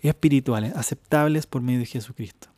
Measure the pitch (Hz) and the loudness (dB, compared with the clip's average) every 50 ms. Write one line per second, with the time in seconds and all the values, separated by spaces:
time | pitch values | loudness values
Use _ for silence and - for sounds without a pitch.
0 | - 147 151 - - 156 143 135 135 - 120 107 107 113 - 165 117 - - - | 2 0 0 2 2 4 4 4 2 2 0 0 0 -2 -4 -4 -4 -6 -6 -8
1 | _ _ - 151 147 151 156 156 151 - - 139 123 123 123 127 120 - - 123 | _ _ 2 2 4 4 2 0 -2 -4 -6 -4 -2 0 0 -2 -2 -4 -6 -8
2 | 110 - 120 - 113 98 - _ - _ _ | -8 -8 -12 -12 -12 -14 -14 _ -20 _ _